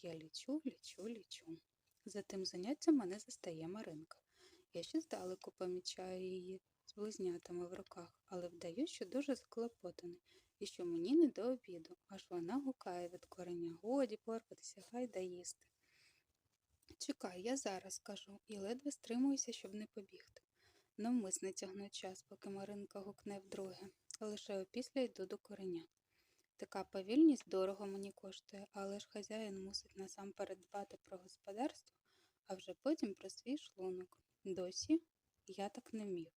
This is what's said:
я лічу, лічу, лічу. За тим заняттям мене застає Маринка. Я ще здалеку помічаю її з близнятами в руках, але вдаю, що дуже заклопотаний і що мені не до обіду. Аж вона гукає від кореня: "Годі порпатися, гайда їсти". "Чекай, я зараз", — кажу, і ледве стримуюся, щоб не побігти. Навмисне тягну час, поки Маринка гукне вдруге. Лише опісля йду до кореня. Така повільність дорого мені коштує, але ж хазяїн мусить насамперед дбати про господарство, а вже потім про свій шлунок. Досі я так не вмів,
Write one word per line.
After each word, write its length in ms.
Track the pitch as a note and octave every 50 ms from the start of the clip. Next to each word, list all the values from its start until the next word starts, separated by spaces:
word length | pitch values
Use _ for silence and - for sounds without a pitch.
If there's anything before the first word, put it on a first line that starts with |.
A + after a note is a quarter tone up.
| -
я 120 | F3 E3
лічу, 480 | D#3+ D#3 D#3+ - - - - C#4 D#4 -
лічу, 420 | C4 - - - - - - F#3 A3+
лічу. 500 | A#3+ G#3+ - - - - - E3 E3 - - _ _ _ _ _ _ _ _
За 160 | G3+ - G3+ F#3+
тим 220 | - - G3 F#3
заняттям 520 | - - F3+ F3+ A3+ D4 - - E4+ D#4
мене 220 | C4+ G3+ F3 G3 G#3+
застає 500 | - - - - - F#3 E3 D#3+ D#3+ E3+
Маринка. 500 | F#3+ G#3+ A3 F#3 D#3+ D3+ D#3+ - - - _ _ _ - - - - - - _ -
Я 100 | G3+ G3+
ще 180 | - - D#4+
здалеку 520 | D#4+ - - G3+ F#3 F3+ F#3 - - F#3+ -
помічаю 720 | - F#3 F3+ F3+ F3+ - - - - F#3 F#3 F#3 F#3 F#3
її 380 | F#3 F#3 F#3 F3+ F#3 F#3+ F#3 - _ _ _ _
з 80 | - -
близнятами 720 | G#3 G#3 A3 G#3 - F#3+ F3+ F3 E3 - - F3 F3 F3
в 80 | F3 F#3
руках, 460 | - F#3+ - - F3+ E3+ E3 - _ _
але 220 | - F#3 F3+ F3 F3
вдаю, 380 | F3 - F3 E3+ E3 A3 D4+
що 180 | F4 - - -
дуже 300 | F4+ - C4 C#4+ C#4+ B3+
заклопотаний 840 | - - - - A#3 A#3 A#3 - _ - F3 - - - F3 F3 - _ _ - - - _ _ _
і 80 | G#3
що 180 | - - - -
мені 300 | - E3+ E3 E3+ G#3 C#4+
не 140 | E4+ E4+ B3+
до 140 | - - G#3
обіду. 540 | B3 C4 A#3+ - - F3 E3 D#3+ E3 - - _
Аж 200 | - G3 F#3+ - -
вона 280 | F3+ F3 E3+ F3 A#3 C#4
гукає 500 | C#4+ C4 B3+ - - G3 F3 F3 F3 F3
від 160 | F3+ F#3 -
кореня: 540 | - - - F3+ F3+ F3 E3+ E3+ E3 E3 E3 -
"Годі 340 | A3 C4 C#4+ C4 G#3+ G#3+
порпатися, 680 | - _ A3+ A3+ A3+ - _ - - - - - G3 F#3 - A#3
гайда 280 | B3 B3+ A#3 - F#3+
їсти". 440 | F#3 F3+ F3+ F3+ F3 - - - - _ _ _ _ _ _ - - - _ _ _ _ _ _ _ _ _ _ _ _ _ _ _ - - -
"Чекай, 440 | - - C#4 - - G3 F3 F3+ F#3
я 140 | A#3 C4
зараз", — 420 | C4+ - G#3+ F#3+ F#3 F#3+ F#3+ - - -
кажу, 380 | - G3+ G3 - G3 G3+ - - -
і 100 | G#3+ G3+
ледве 320 | F#3+ G3+ A#3+ C4 C#4 C#4+
стримуюся, 600 | - - - - A#3 B3 C4 C#4 C#4 C4 - B3 A3+
щоб 220 | - - G3 G3
не 120 | G#3 G#3+
побігти. 560 | - _ G#3+ G3 - - - - - - - - _ _ _ _ - - - _ _ _
Навмисне 560 | - G#3 A#3+ B3 B3 G3+ F#3+ - - - F#3+ F#3+
тягну 360 | - G3+ F#3+ F#3+ G3+ G3+ G3+
час, 340 | - - - F#3+ F#3+ - -
поки 280 | _ G3+ - - G3
Маринка 500 | G3 G3 G3 G#3 G#3 G3+ G3+ - - G3+
гукне 380 | F#3+ G3+ G3 - - G#3 G3+ G3
вдруге. 500 | F#3+ G3 - G3 F#3+ F#3+ F3+ F3+ G3 F#3+ - _ _ - - -
Лише 420 | A3 G#3+ G#3 G#3 - - G3+ F#3+ F#3+
опісля 380 | - - A#3+ C4 - - C#4
йду 260 | B3+ A3+ - - F#3+
до 120 | F3+ G#3 -
кореня. 480 | - - G#3 G3+ F#3+ F#3 F3 E3 E3 - _ _ _ _ _ _ _ _ _ _ _ _ _
Така 280 | - G3+ - - G3 F#3+
повільність 640 | - - G3 F#3 G3 A#3 D4 E4 D#4+ C4 A3+ - F#3
дорого 380 | F3+ F#3 F#3+ G3 G3 F#3+ G#3
мені 260 | G3 G3 G3 G3 G3 -
коштує, 540 | - - F#3+ F#3+ - - - G3+ G3 G3+ - -
але 260 | G3+ G3 G3 G3+ G#3
ж 100 | - - -
хазяїн 520 | G#3+ G3 - G#3+ A3 A3 G#3 G3 F#3+ F#3+
мусить 320 | G3 G3+ - - - -
насамперед 640 | G3 F#3+ F#3 - - G3 G3 - - G3 F#3+ F#3+ F#3+
дбати 380 | F3+ - - G3+ G3 - - - -
про 140 | - G3 F#3
господарство, 760 | F#3 F#3+ - - _ G3+ G3 G#3+ C4+ D#4 - - - - - _ _ _ _ _ _ _ _ _ _
а 80 | - F#3+
вже 200 | F#3 - F#3+ F3 - -
потім 320 | C#4 D#4+ - - G#3 F#3+
про 160 | - - F#3+
свій 280 | - - - A#3+ C#4+ D4+
шлунок. 600 | - - - - F#3 F#3 F#3 F#3 F#3 - - - _ _ _ _ -
Досі 580 | G3 F#3 F#3+ F3+ F#3 F#3 - - - D#4 E4 - _ _ _ _ _ _ _ _
я 220 | - F#3+ - G3 G#3
так 240 | - B3+ - - -
не 120 | A3 G#3
вмів, 280 | G3+ F#3 F3 E3 E3 -